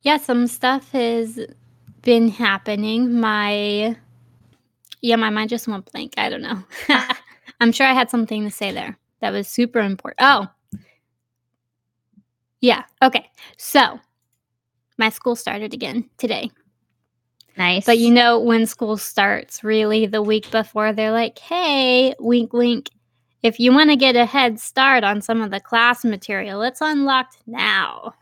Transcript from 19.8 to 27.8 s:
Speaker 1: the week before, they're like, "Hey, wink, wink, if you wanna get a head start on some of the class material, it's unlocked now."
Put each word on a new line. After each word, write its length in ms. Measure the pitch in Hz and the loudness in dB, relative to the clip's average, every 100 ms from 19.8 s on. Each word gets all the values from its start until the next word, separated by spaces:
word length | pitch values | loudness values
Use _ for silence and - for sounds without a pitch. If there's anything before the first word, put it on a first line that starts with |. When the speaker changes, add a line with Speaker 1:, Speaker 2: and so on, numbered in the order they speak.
| 214 220 214 | 2 0 0
Speaker 1:
the 160 | 214 | -2
week 300 | 208 214 208 | 0 -2 0
before, 400 | 226 214 214 214 | -4 -2 -2 -2
they're 220 | 214 220 | -2 -2
like, 260 | 226 226 - | 0 -2 -6
"Hey, 720 | - 339 349 277 254 247 262 - | -8 -4 -2 0 2 4 2 0
wink, 320 | 226 240 226 | 0 0 0
wink, 380 | 240 240 233 - _ _ _ _ _ | 0 0 0 -6 _ _ _ _ _
if 160 | 233 220 | -2 2
you 140 | 247 | 4
wanna 240 | 269 302 285 | 6 6 6
get 220 | 269 240 | 4 4
a 80 | 233 | 2
head 340 | 277 247 220 | 2 0 -2
start 460 | - - 269 262 202 | -6 0 4 4 2
on 160 | 208 | -2
some 200 | 196 226 | -2 -4
of 80 | 214 | -2
the 120 | 196 | -8
class 420 | - 233 240 240 | -2 2 2 2
material, 580 | 240 202 - 196 202 202 | -2 -4 -6 -8 -6 -4
it's 200 | 233 254 | -4 -2
unlocked 560 | 311 294 277 262 254 _ - | -2 0 0 0 -2 _ -16
now." 680 | 240 220 196 | -4 0 0